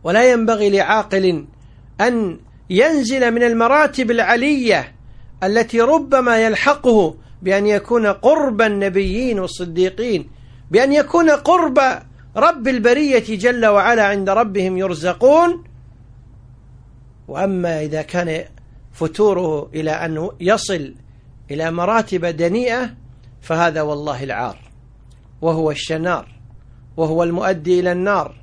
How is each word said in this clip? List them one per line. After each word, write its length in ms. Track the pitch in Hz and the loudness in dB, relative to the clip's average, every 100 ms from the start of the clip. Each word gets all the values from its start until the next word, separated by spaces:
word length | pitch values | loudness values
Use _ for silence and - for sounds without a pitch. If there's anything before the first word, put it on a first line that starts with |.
ولا 280 | 160 202 254 | 0 4 4
ينبغي 380 | 240 226 220 202 | 4 2 2 2
لعاقل 760 | 196 156 214 208 196 190 165 151 - - - - - | 2 2 0 0 0 0 -2 -8 -20 -20 -20 -20 -2
أن 380 | 226 233 196 165 - - - | 0 0 -4 -6 -18 -20 -2
ينزل 640 | 185 294 302 226 269 240 | 2 2 2 0 0 0
من 120 | 233 | 2
المراتب 680 | 240 226 233 285 294 262 233 | 2 2 2 4 2 0 -2
العلية 840 | 233 190 240 277 285 233 170 127 - - - - - | 0 2 2 0 0 0 0 -2 -18 -20 -20 -20 -6
التي 380 | 190 220 226 226 | -2 0 0 0
ربما 560 | 240 320 269 269 247 226 | 2 2 2 0 2 2
يلحقه 800 | 226 208 277 285 254 220 160 - - - | 2 0 0 0 2 2 2 -4 -20 -8
بأن 260 | 185 196 208 | -2 0 2
يكون 400 | 208 202 233 214 | 0 0 0 0
قرب 540 | 196 247 311 285 208 | 2 2 4 0 0
النبيين 800 | 220 202 196 185 190 202 254 208 | 0 0 0 0 -2 -2 -2 -4
والصديقين، 880 | 180 - 175 165 185 190 240 185 - - - - - | -6 -8 -8 -2 -2 -2 -4 -4 -6 -20 -20 -20 -2
بأن 220 | 190 269 | 0 2
يكون 360 | 294 285 339 320 | 2 2 2 4
قرب 500 | 294 - 359 320 262 262 - - - - | 2 2 2 2 2 0 -2 -12 -20 -10
رب 320 | - 311 311 233 | 0 0 2 -2
البرية 680 | 254 226 254 294 254 220 214 | 0 2 2 2 0 0 -2
جل 280 | 233 247 | -2 2
وعلا 420 | 220 202 190 233 202 | 2 4 4 2 2
عند 220 | 202 190 | 0 0
ربهم 480 | 202 226 196 185 185 | 0 0 -2 -2 -2
يرزقون. 880 | 190 160 175 165 254 311 349 349 - - - - - - - - - - - - - - - - - | -4 -4 -4 2 4 6 4 -2 -12 -20 -20 -20 -20 -20 -20 -20 -20 -20 -20 -20 -20 -20 -20 -20 -14
وأما 540 | 139 196 185 175 160 | -6 -4 -2 -4 -4
إذا 200 | 151 156 | -4 -6
كان 440 | 151 180 170 156 - - - - - | -6 -6 -4 -8 -10 -20 -20 -20 -20
فتوره 760 | - 160 160 208 180 175 151 123 | -8 -6 2 2 2 -2 -6 -8
إلى 180 | 147 156 | -6 -4
أن 380 | 160 165 156 180 - | -4 -6 -6 -8 -4
يصل 560 | 175 226 - 180 135 - - - - - - | -2 0 -2 -6 -6 -16 -20 -20 -20 -20 -12
إلى 200 | 143 165 | -6 -6
مراتب 540 | 170 180 226 220 180 | -2 0 0 0 -4
دنيئة، 680 | 170 160 170 214 247 240 247 - - - - - | -4 -2 -2 0 -2 -4 -6 -12 -20 -20 -20 -20
فهذا 400 | - 165 170 156 | -6 0 0 0
والله 420 | 151 147 151 131 | -4 -4 -6 -8
العار، 340 | 135 107 120 - - - - - - - - - | -8 -6 -6 -10 -20 -20 -20 -20 -20 -20 -20 -6
وهو 300 | 165 160 156 | -4 0 -2
الشنار، 560 | 139 - 160 170 170 - - - - - - - - | -4 -6 -6 -4 -4 -6 -20 -20 -20 -20 -20 -16 -4
وهو 260 | 156 160 | -2 0
المؤدي 560 | 170 175 190 180 156 180 | 0 -2 -2 -2 0 0
إلى 120 | 180 | 0
النار 440 | 175 196 196 151 - | -2 0 -2 -4 -12